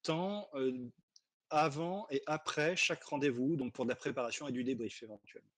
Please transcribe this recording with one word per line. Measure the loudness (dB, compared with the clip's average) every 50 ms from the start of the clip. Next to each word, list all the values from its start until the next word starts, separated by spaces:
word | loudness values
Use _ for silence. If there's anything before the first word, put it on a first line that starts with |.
temps, | 0 0 0 2 2 0 -2 -4 -6 -6 -2
euh, | 0 0 0 0 -2 -8 -10 -14 _ _ _ _ -20 _ _ _ _ _ _
avant | 4 4 4 4 2 0 -2 -2 -2 -4 -4 -2
et | -2 -2 0
après | 0 -4 -2 -2 -2 0 2 2 2 4
chaque | 2 2 0 0 -2 -4
rendez-vous, | -4 -2 2 2 2 4 4 2 2 2
donc | 2 0 -4
pour | -2 0 0
de | 0
la | 0
préparation | 0 -2 -4 -2 0 -2 -2 -2 -4 -4 -4
et |
du | -2 -2 0
débrief | 0 0 -2 -4 -6 -6 -10 -12
éventuellement. | -14 -14 -16 _ -20 -20 -20 _ _ _